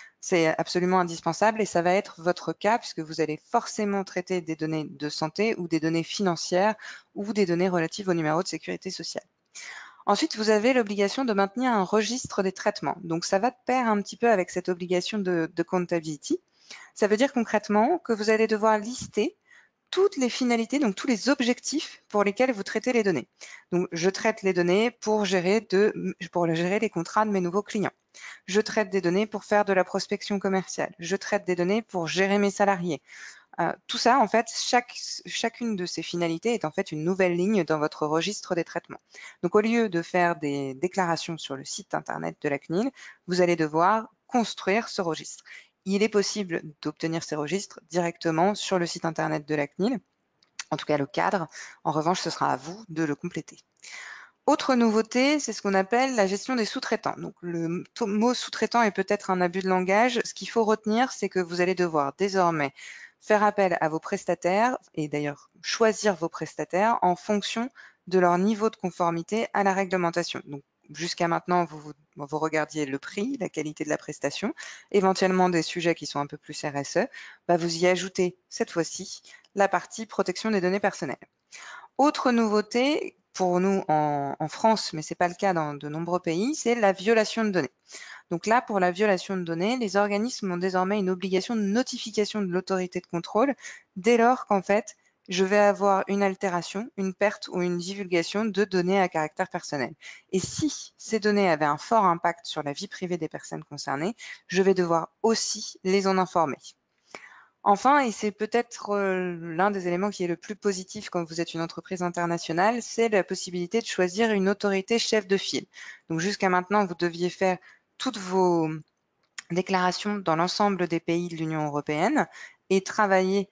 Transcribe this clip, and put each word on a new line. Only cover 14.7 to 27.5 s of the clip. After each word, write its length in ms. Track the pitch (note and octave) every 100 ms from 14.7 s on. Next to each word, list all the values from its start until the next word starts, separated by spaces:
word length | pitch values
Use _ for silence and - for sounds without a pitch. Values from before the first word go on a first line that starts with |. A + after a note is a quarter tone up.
| F3+ F3+ F3+ - G#3+
de, 280 | F#3 E3+ D#3+
de 80 | E3+
accountability. 800 | E3+ F#3 F3 E3+ D#3 D3 - F4 _ _ - - -
Ça 120 | - G#3
veut 100 | G#3
dire 160 | C4+
concrètement 640 | B3 A3 G#3+ - G#3 B3 F4
que 140 | -
vous 180 | G#3+ G#3+
allez 160 | A3 A3
devoir 320 | G#3+ A3 G#3+
lister 580 | G#3 B3+ - - C#4 - _ - _ _ -
toutes 260 | F#4 G4+ C#4+
les 140 | A#3+
finalités, 480 | - B3 A#3 A3+ C#4
donc 160 | A#3+
tous 120 | F#3+ C#4
les 220 | G#3+ B3
objectifs 760 | C#4+ A#3+ B3 - D4 - - _
pour 160 | G#3
lesquels 280 | G3+ G3+ B3+
vous 100 | G3+
traitez 300 | G3 A3 B3+
les 100 | A#3+
données. 260 | G3+ D3 - _ - - -
Donc, 160 | F3 F3+
je 160 | E3 F#3
traite 340 | F#3+ A3 A3
les 120 | F#3+
données 360 | F3 F3 F#3+ A#3
pour 360 | - G#3+ G#3+ G3
gérer 340 | F#3+ F3 A3
de, 320 | A3 F#3+ G#3 E3+ F3+ - F3
pour 220 | F3 E3
gérer 240 | E3 F3 G#3
les 100 | A3
contrats 380 | E3+ D#3+ G#3+ A3
de 40 |
mes 100 | G3
nouveaux 220 | F3